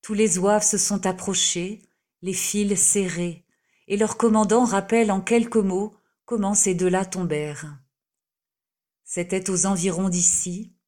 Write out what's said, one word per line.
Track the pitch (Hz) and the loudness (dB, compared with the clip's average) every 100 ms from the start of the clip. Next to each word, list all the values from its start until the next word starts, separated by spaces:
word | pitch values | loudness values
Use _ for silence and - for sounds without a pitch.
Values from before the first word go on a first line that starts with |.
Tous | - | -4
les | 208 220 | 0 2
zouaves | 175 196 208 | 2 2 2
se | - 208 | 2 0
sont | - 196 185 | 0 0 -2
approchés, | 185 - 185 - 175 180 214 _ _ _ _ | -4 -4 0 0 -2 -6 -10 _ _ _ _
les | 180 | -8
fils | 185 - 208 208 196 | -6 -4 -2 0 2
serrés, | - 202 185 170 175 165 _ _ _ _ _ | 2 2 -2 -4 -6 -6 _ _ _ _ _
et | 202 | 0
leur | 214 - | 0 2
commandant | 233 220 208 220 | 2 4 4 4
rappelle | 247 196 196 226 220 | 4 0 0 2 2
en | 196 | 0
quelques | 185 233 233 | 2 0 2
mots | 226 196 185 208 _ _ _ | 2 2 0 -4 _ _ _
comment | - 233 196 | -6 -2 0
ces | 202 - | 2 0
deux-là | 175 185 185 | 2 2 0
tombèrent. | 185 185 175 151 151 143 151 143 _ _ _ _ _ _ _ _ _ _ _ _ | -2 -4 -4 -4 -4 -10 -14 -18 _ _ _ _ _ _ _ _ _ _ _ _
C'était | - - 175 190 185 | -12 -8 -4 -4 -2
aux | 185 190 | -2 0
environs | 190 185 170 190 | 0 0 0 -2
d'ici. | 175 175 - 180 180 226 _ | 2 2 0 -4 -8 -12 _